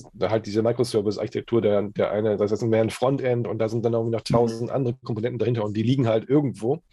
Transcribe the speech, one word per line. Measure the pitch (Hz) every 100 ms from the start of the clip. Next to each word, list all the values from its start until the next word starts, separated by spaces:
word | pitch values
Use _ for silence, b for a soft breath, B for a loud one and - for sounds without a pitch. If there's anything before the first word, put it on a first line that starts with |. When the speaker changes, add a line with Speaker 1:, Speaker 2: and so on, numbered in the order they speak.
| -
Speaker 1:
der | - 90
halt | 110 104
diese | 107
Microservice-Architektur, | 113 123 120 110 101 101 107 107 - 117
der, | 104 101
der | 101 98 98
eine, | 104 110 101
das | 104
ist | 107
mehr | 117 110
ein | 113
Frontend | - 127 139 127 120 117
und | 110
da | 110
sind | 117
dann | 113
irgendwie | 113 117
noch | 113
Speaker 2:
Mhm. | -
Speaker 1:
tausend | 117 117 113 120
andere | 135 123 123
Komponenten | - 113 120 123
dahinter | 110 120
und | 104 104
die |
liegen | 117 135 117
halt | 110 101
irgendwo. | 147 139 - 110 165 _